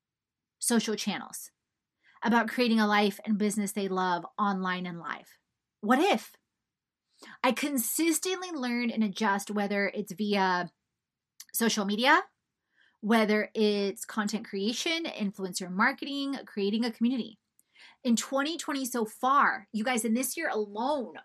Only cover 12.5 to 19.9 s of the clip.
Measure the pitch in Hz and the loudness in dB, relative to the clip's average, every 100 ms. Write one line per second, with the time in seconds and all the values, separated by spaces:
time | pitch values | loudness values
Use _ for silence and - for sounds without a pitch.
12.5 | _ _ _ _ _ 208 233 214 214 - | _ _ _ _ _ 2 4 4 2 0
13.5 | 220 208 202 196 - - 220 208 208 - | 2 2 2 0 -4 -6 -4 -2 -4 -6
14.5 | 196 208 233 339 330 330 - 196 196 190 | -4 -2 -2 -2 -2 -4 -4 -6 -4 -6
15.5 | 175 180 180 247 269 294 277 277 269 - | -6 -6 0 0 0 -6 -6 -4 -6 -8
16.5 | 214 202 220 240 - 233 262 - - _ | -2 0 0 -2 -2 -2 -2 -6 -14 _
17.5 | _ _ _ - _ 254 226 - 269 285 | _ _ _ -20 _ 0 0 2 -2 -2
18.5 | 330 - 277 254 247 220 - 254 277 190 | -4 -4 -4 -2 -2 -4 -2 4 6 4
19.5 | - - 214 240 | 2 -6 -4 0